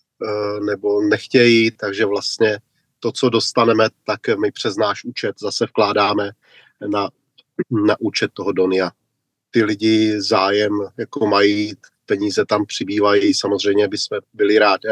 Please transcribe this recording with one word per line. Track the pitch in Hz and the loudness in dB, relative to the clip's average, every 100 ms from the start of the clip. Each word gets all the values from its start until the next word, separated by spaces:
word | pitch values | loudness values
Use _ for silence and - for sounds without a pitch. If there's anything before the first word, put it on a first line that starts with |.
| _ - 107 | _ -12 -6
eh, | 104 104 104 | -4 -4 -4
nebo | 104 98 104 104 | -4 -2 0 2
nechtějí, | 104 110 - 127 120 113 113 | 2 0 2 4 6 6 2
takže | - 104 98 | -2 -6 -2
vlastně | 104 101 - - 107 104 _ _ _ _ | -2 -2 -4 0 0 0 _ _ _ _
to, | 117 | -8
co | - 127 | -2 0
dostaneme, | 113 - 123 113 110 110 _ - | 0 -2 0 2 2 0 _ -8
tak | 107 - 101 | -6 -2 -2
my | 104 | -2
přes | - 113 101 | -4 -6 -2
náš | 104 - | -2 -2
účet | 120 - 107 - | -10 -8 -8 -6
zase | 104 - 113 | -8 -4 -4
vkládáme | - 101 104 101 104 101 - _ - _ _ 104 | 0 0 2 0 0 -4 -8 _ -20 _ _ -6
na, | 104 98 _ _ _ _ - - 110 104 | -4 -6 _ _ _ _ -10 -4 0 0
na | 104 | 0
účet | 107 - 107 | -4 -4 -6
toho | - 98 | -4 -4
Donia. | 92 92 95 87 _ _ _ _ _ _ | 0 0 0 -2 _ _ _ _ _ _
Ty | 120 | 0
lidi | 104 104 110 110 107 104 | 0 0 2 2 2 -2
zájem | 95 104 95 104 104 104 98 - | 0 0 2 0 0 -2 -6 -10
jako | 107 - 107 | -10 -4 0
mají, | 101 104 104 107 98 _ _ - | 2 2 2 -4 -8 _ _ -6
peníze | 101 104 101 101 | -4 -2 -2 0
tam | 104 104 | -2 -2
přibývají, | - 98 104 101 101 101 | -6 -4 0 4 4 2
samozřejmě | - 98 98 101 101 104 | 0 -2 0 2 2 0
bychom | 104 - 104 _ | -2 -6 -8 _
byli | 110 104 107 | -2 2 4
rád, | 104 95 110 | 4 2 0